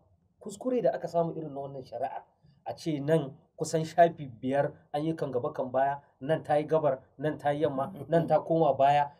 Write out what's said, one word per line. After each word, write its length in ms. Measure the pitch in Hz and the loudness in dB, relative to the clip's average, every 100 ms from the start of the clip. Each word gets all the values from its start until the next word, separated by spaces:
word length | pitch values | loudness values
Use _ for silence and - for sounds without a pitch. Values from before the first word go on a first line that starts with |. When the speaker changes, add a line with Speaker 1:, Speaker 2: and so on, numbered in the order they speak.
| _ _ _ _ | _ _ _ _
Speaker 1:
kuskure 420 | 214 - 254 254 | -16 -8 -2 0
da 80 | 170 | 2
aka 140 | 175 170 | 0 0
samu 240 | 170 170 160 | 0 0 -2
irin 160 | 156 | -8
na 80 | 139 | -10
wannan 240 | 139 139 | -10 -12
shari'a, 380 | 131 113 139 139 - _ _ _ - | -12 -6 -6 -6 -14 _ _ _ -12
a 80 | |
ce 240 | 117 170 147 | -8 -4 -4
nan 360 | 139 160 131 - _ - | 0 0 0 -8 _ -10
kusan 260 | 156 160 | -4 -2
shafi 420 | 160 - 170 - 139 110 | 0 4 4 4 -10 -8
biyar 320 | 131 139 135 - _ | -2 0 0 -4 _
an 120 | 147 | -4
yi 100 | 156 | -2
kan 160 | 160 143 | -2 -4
gaba 200 | 120 147 | -2 -4
kan 180 | 147 127 | -4 -2
baya, 300 | 127 135 143 - _ | 0 0 0 -10 _
nan 220 | 131 160 | -2 -2
ta 120 | - 151 | 0 0
yi 80 | 151 | 2
gabar, 340 | 160 147 120 - - | 2 2 0 -6 -6
nan 200 | 147 147 | -4 -2
ta 120 | 147 | -2
yi 120 | 147 | 0
yamma, 300 | 156 135 - | 0 0 -4
Speaker 2:
<laughs> 160 | - 131 | -8 0
Speaker 1:
nan 180 | 165 147 | 2 4
ta 140 | 151 | 2
koma 340 | - 165 151 | 2 2 4
baya, 360 | 135 135 147 143 - | 4 4 6 2 -4